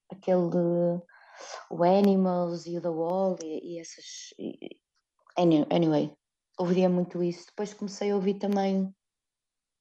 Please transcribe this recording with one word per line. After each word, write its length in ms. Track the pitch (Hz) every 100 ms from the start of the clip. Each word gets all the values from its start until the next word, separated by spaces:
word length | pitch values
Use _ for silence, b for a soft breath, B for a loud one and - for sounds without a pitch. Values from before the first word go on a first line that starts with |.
| -
aquele 400 | 190 - 180 170
de, 520 | 175 170 175 175 175 - B B B B B B
o 140 | 160
Animals 840 | 170 196 202 190 190 180 175 170 165
e 100 | 170
o 60 |
The 60 | 170
Wall 480 | 160 165 185 190 180
e, 320 | 156 156 - 170
e 40 |
essas, 540 | 165 - - - - -
e, 420 | - - - - _ _ _ _ _ -
any-, 280 | 175 156 -
anyway, 420 | 175 165 151 151 - _ _ _ -
ouvia 300 | 180 185 185
muito 320 | 180 175 175
isso. 240 | 175 170 -
Depois 260 | - 208
comecei 380 | - 208 - 208
a 60 | 202
ouvir 180 | 190
também 600 | 196 202 202 196 190 190 - _ _ _ _ _ _ _ _